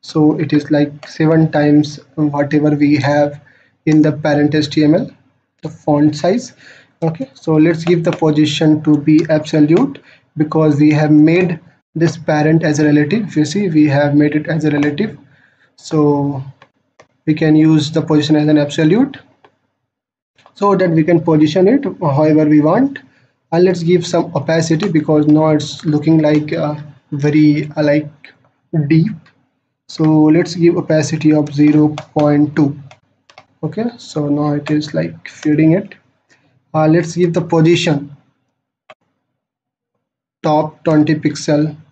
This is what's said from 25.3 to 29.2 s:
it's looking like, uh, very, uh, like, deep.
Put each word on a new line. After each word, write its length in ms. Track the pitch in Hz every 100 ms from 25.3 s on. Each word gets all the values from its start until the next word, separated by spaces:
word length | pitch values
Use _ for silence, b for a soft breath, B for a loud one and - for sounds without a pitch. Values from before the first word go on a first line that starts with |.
| 151 156
it's 360 | 151 151 - 170
looking 320 | 147 151 160
like, 340 | 151 151 151
uh, 240 | 165 151 151 - - _
very, 600 | 147 147 151 151 147 147 -
uh, 60 |
like, 280 | 147 147 151 _ - _ _ _ _ 165 143
deep. 240 | 160 208 -